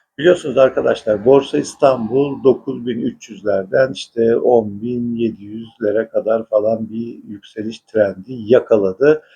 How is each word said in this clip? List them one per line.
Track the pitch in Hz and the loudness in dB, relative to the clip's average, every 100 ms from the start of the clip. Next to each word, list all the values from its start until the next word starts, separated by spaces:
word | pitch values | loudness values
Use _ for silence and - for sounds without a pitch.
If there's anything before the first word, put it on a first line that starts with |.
| _ - | _ -2
Biliyorsunuz | 160 - 156 127 | 2 2 0 2
arkadaşlar, | 131 139 123 117 - 107 110 | 2 2 -2 -2 -2 0 4
Borsa | 139 139 147 | 4 4 -2
İstanbul | 139 - 139 127 110 131 143 131 | -4 0 2 2 0 -2 -2 0
dokuz | 131 117 - 127 120 | 2 2 -2 -8 -6
bin | 117 | -4
üç | 123 - - | -6 -8 -14
yüzlerden | 98 101 98 95 131 131 | -8 -4 -2 0 0 0
işte | 135 - 120 113 120 | -4 -10 -2 0 2
on | 120 120 107 101 | 2 2 2 -6
bin | 117 123 120 117 | -6 -6 -4 -2
yedi | 113 98 | -4 -4
yüzlere | 101 110 113 _ 107 104 110 | -12 -14 -16 _ -2 -2 -2
kadar | 107 101 113 113 | -4 -2 -2 0
falan | 107 107 113 107 | 0 0 -2 -4
bir | 110 117 135 - | -8 -10 -12 -16
yükseliş | 101 - - 107 110 | -18 -14 -12 -10 -12
trendi | _ 110 101 95 95 | _ 0 0 -2 -12
yakaladı. | 127 104 120 - 110 95 92 143 156 - | -10 2 4 6 2 2 2 2 2 -2